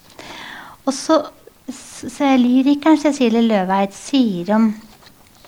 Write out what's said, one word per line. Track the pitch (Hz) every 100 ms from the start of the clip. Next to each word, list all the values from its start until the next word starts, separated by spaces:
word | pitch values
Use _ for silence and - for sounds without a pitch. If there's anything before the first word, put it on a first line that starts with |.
| - - - - - - - -
Og | - 269
så, | - 320 - - - _ -
s-, | - - - -
så | - 277 262
lyrikeren | 247 254 269 285 320 302
Cecilie | 302 285 240 233 233
Løveid | 208 185 196 196 -
sier | - 277 233 175 175 214
om, | 220 208 - - - - _ _